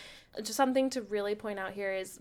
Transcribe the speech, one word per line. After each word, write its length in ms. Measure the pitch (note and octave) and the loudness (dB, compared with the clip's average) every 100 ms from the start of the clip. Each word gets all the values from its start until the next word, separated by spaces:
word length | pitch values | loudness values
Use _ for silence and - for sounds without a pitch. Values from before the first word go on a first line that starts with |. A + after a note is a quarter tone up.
| - - - - | -18 -20 -14 -8
just 180 | A3 A3 | -4 4
something 340 | C4 C4 C4 | 6 6 4
to 100 | C4 | 0
really 340 | G3+ G#3 G3+ G#3 | -2 0 0 -2
point 240 | G#3+ G3+ | -2 -4
out 120 | F#3+ | -4
here 180 | G3 G3 | -2 -2
is 260 | F#3+ F#3+ - | -2 -4 -6